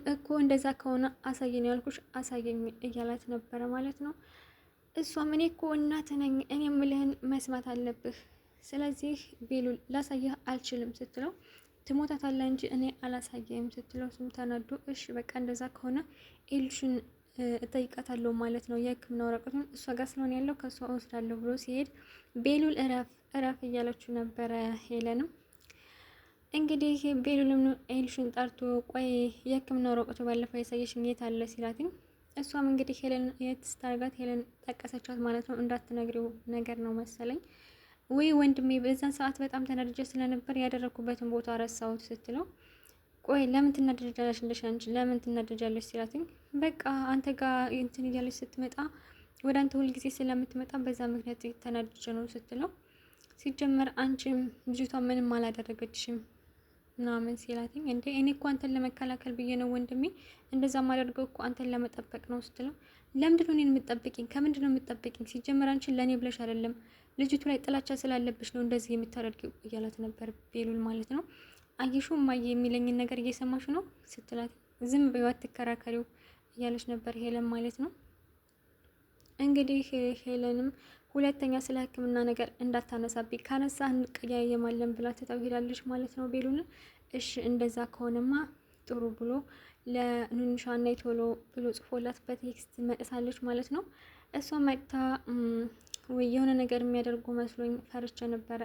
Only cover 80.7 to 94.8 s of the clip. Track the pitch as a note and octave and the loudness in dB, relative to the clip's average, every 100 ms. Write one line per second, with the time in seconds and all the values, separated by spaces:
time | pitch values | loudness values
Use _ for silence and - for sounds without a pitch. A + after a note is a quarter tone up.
80.7 | - - - _ C#4+ C#4 C#4+ C4 C4 C4 | -4 -14 -20 _ 2 2 2 0 0 0
81.7 | C4 B3+ - B3 A#3+ A#3+ A#3+ A3+ - B3 | -4 -4 -4 0 2 2 2 -2 -2 0
82.7 | A#3+ A#3 A#3 A#3 A#3 A3+ A#3+ - C4+ C#4 | 0 -2 -4 -4 -4 -4 -6 -2 0 0
83.7 | C#4 C#4 B3+ B3 - A#3 B3 A#3+ A#3+ A#3 | 0 2 2 0 -4 -2 0 2 2 2
84.7 | A#3 A#3+ A3+ A#3+ A#3+ B3+ A#3+ A#3+ A#3+ A#3+ | 0 0 0 -2 -4 -6 -4 0 0 -2
85.7 | B3 B3+ B3+ B3+ C4 B3+ C4 C4 C#4+ E4+ | -4 -4 -4 -4 -4 -2 0 0 0 -2
86.7 | - - - _ B3+ - B3 A#3 A#3+ A#3+ | -12 -20 -20 _ -8 -6 -2 0 2 2
87.7 | A#3+ A#3+ - A#3+ A#3+ B3+ C#4+ D#4 - _ | -2 -6 -4 -2 0 2 2 0 -8 _
88.7 | _ - A#3+ A#3 A3 A#3 C4+ C#4 - - | _ -8 -4 -4 -2 -2 -2 -4 -14 -20
89.7 | - B3 B3 B3 A#3+ A3+ A#3 B3 A#3+ B3 | -14 -4 0 0 0 -2 0 0 0 0
90.7 | A#3+ A#3+ A#3+ A#3+ A#3 A#3 A#3 - B3+ A#3+ | 0 2 0 0 0 0 -2 -8 -4 -2
91.7 | - - B3 A#3+ - - B3 B3 A#3+ - | -2 -4 -4 -4 -6 -8 -8 -8 -10 -12
92.7 | - A#3+ A#3 B3 B3 A#3+ - B3 A#3+ B3 | -4 -2 -2 -4 -4 -4 -4 -2 -2 -2
93.7 | D#4 G4 - - - - C#4+ - D4+ C#4 | -4 -4 -12 -20 -20 -8 -6 -2 2 4
94.7 | C4 | 2